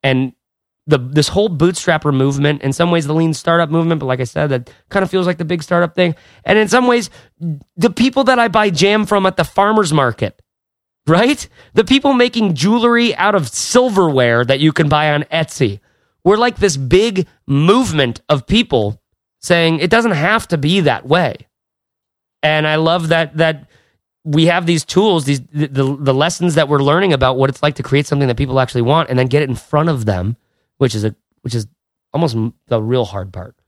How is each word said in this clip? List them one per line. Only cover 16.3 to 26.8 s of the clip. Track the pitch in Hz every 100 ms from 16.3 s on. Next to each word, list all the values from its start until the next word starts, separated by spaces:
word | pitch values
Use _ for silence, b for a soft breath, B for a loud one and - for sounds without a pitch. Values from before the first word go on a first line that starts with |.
| 214
like | 240 -
this | 196 139
big | 131 180 233 185 170 b -
movement | 139 160 233 226 156 127 113 -
of | 147 -
people | 208 233 127 104 - _ _ _ _
saying | - 175 165 160
it | 170
doesn't | 226 233
have | 160 170 220 -
to | 165
be | 147 190
that | 147 113 127
way. | 165 147 - - _ _ _ _ _ _ _ _ _
And | 151 156 151
I |
love | 156 160 175 160
that, | 165 151 156
that | 165 151 - _ _ _ _ _
we | 160 147 165
have | 175 170
these | 165
tools, | - 180 214 175
these, | 135 139 127
the, | 147 147
the, | 135 135 139
the | 139
lessons | 131 165 - 175 156
that | 143
we're | 143